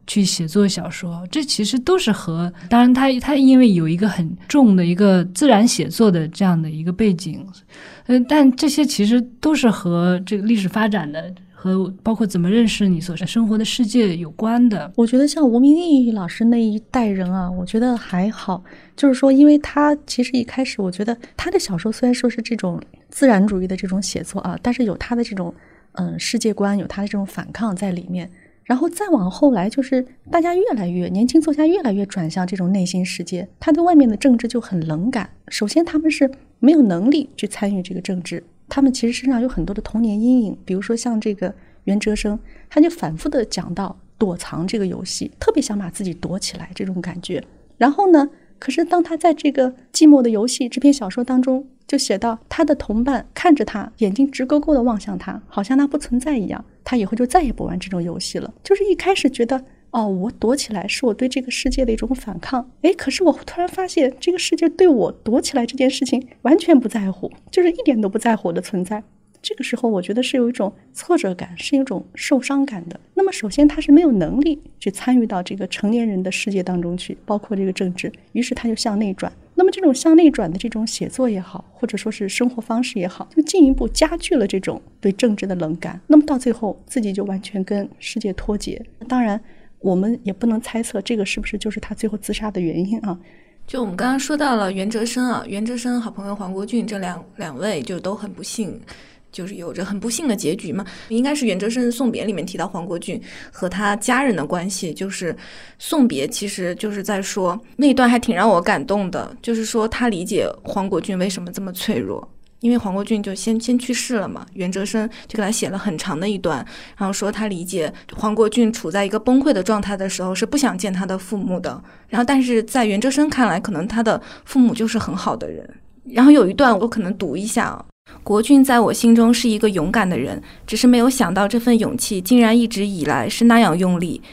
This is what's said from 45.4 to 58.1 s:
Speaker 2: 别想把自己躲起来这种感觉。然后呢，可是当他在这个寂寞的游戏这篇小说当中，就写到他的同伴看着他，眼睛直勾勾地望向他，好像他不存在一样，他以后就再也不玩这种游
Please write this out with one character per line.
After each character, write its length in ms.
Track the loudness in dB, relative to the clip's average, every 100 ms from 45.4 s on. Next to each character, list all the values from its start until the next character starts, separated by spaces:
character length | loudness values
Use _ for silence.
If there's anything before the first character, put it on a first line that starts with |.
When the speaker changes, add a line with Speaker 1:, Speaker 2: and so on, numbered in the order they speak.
| 0
Speaker 2:
别 100 | 0
想 160 | 0 -4
把 100 | -6
自 120 | -8
己 80 | -8 -6
躲 240 | -6 -6
起 180 | -8 -10
来 140 | -14
这 100 | -10
种 160 | -6 -6
感 220 | -6 -8
觉。 220 | -8 -8 -10 -20 _ 2
然 140 | 2
后 200 | 4 6
呢， 160 | 6 4 -4 _ -16
可 140 | -6
是 120 | -2
当 200 | 0 2
他 120 | 0 2
在 160 | 2
这 200 | 2 0
个 200 | 0 -2 -2 _
寂 160 | 4 8
寞 140 | 8
的 80 | 6
游 160 | 2 0
戏 200 | -2 -4
这 140 | 2
篇 100 | 4
小 160 | 4 0
说 160 | -6
当 160 | 0 2
中， 280 | 2 0 -4 _ -4
就 80 | -4
写 180 | 0 -2
到 220 | -2 -4 -8
他 160 | -2 2
的 80 |
同 300 | 0 0 -2
伴 240 | 0 -2 -4 -2
看 200 | 4 4
着 80 |
他， 280 | 2 -6 -8 -2
眼 120 | 0
睛 200 | 2 0
直 120 | 0
勾 160 | 0 0
勾 140 | 2
地 80 | 2
望 180 | 2 -2
向 160 | -4 -10
他， 240 | -8 -12 -8
好 160 | -6
像 160 | 0 2
他 80 | 2
不 140 | 0
存 200 | -2 -2
在 160 | 0 -2
一 120 | -2
样， 180 | -6 -10 _
他 140 | -4 -2
以 80 | -2
后 80 |
就 140 | -2 0
再 160 | 2
也 100 | 0
不 100 | -4
玩 140 | -6 -6
这 100 | -6
种 140 | -6
游 180 | -4